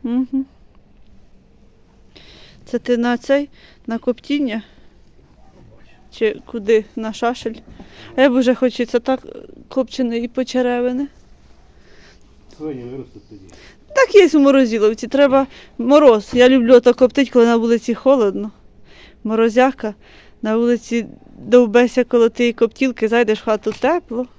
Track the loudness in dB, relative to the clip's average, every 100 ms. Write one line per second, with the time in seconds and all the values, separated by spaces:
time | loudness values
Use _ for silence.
0 | -4 -4 -4 -6 -8 _ -20 _ _ _
1 | -20 -20 -20 -20 _ _ _ _ _ _
2 | _ -20 -20 -20 -20 -20 -8 -8 -2 -2
3 | 0 -4 -2 -2 -2 -14 -20 _ -10 -6
4 | -6 -8 -6 -4 -4 -6 -12 -20 -20 _
5 | _ _ _ _ -20 _ -20 -20 -20 -20
6 | _ -4 -4 -4 -12 -12 0 0 0 -10
7 | -10 -6 -6 -6 -10 -12 -20 -20 -20 -20
8 | -12 0 2 2 0 0 -2 -4 -6 -4
9 | -4 -6 -6 -10 -20 -20 -10 -8 -6 -6
10 | -6 -6 -8 -8 -6 -4 -4 -2 -4 -6
11 | -8 _ _ _ _ -20 _ _ -20 -20
12 | -20 _ _ -20 _ -16 -14 -12 -14 -16
13 | -18 -20 _ -20 -20 -20 -20 _ _ -2
14 | 4 6 6 4 4 4 2 0 -2 -2
15 | -6 0 2 2 -2 -10 -20 -8 2 4
16 | 6 4 0 2 4 4 6 4 4 2
17 | 0 2 0 2 2 2 0 -2 -2 -4
18 | 0 2 0 -4 -12 -16 -20 _ -20 -20
19 | -20 _ -6 0 0 2 0 0 -10 -12
20 | -20 -20 -20 _ -4 -2 0 -2 -4 -6
21 | -6 -16 -20 -20 2 2 4 2 2 0
22 | 0 2 0 0 -2 0 -4 -2 -6 -4
23 | -2 0 0 -2 -2 -4 -4 -4 -2 -2
24 | -6 -10 -10